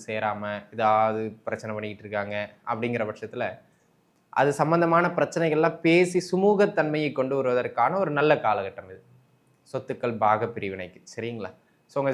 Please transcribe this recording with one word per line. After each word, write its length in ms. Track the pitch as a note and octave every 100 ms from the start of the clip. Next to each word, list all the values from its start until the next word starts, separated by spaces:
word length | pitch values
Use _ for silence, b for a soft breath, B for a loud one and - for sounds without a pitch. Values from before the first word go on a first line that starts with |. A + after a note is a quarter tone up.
| -
சேராம 560 | A2 G#2+ G#2 G#2 G#2 -
ஏதாவது 640 | A2+ A2 G#2+ A2 A2 A2 G#2+
பிரச்சனை 300 | - A2 A2
பண்ணிக்கிட்டு 300 | G#2+ G#2+ G2+
இருக்காங்க 320 | G#2+ G#2 G2+ G#2 G#2 - -
அப்படிங்கிற 380 | A2+ A#2+ A#2+ G#2+
பட்சத்துல, 500 | G#2+ A2+ B2 G#2 - _ _ _ _ _ _ _
அது 200 | - C#3+
சம்பந்தமான 560 | C#3 D3+ E3+ E3 E3 F3+
பிரச்சனைகள்லாம் 720 | F3 C#3+ E3+ E3 D#3 E3 D#3+
பேசி 380 | E3 E3+ F3+ F3+
சுமூகத்தன்மையை 920 | E3+ F#3 G3+ G3+ G3+ F#3 D#3 D3+ D3
கொண்டு 220 | B2+ C3 C#3
வருவதற்கான 640 | B2+ B2 A#2 - B2 F#3+
ஒரு 120 | F3
நல்ல 240 | D3 D3+
காலகட்டம் 520 | C#3+ A2 G2+ G2 - F#2
இது, 160 | F#2+ _ _ _ _ _ _ _
சொத்துக்கள் 440 | C3 - B2 B2 A2
பாக 300 | G#2+ A2 A#2
பிரிவினைக்கு, 560 | A2 G2 F#2+ F2+ - - -
சரிங்களா? 340 | A2+ A#2 G2 - _ _ _
So, 160 | C#3+
உங்க 100 | C#3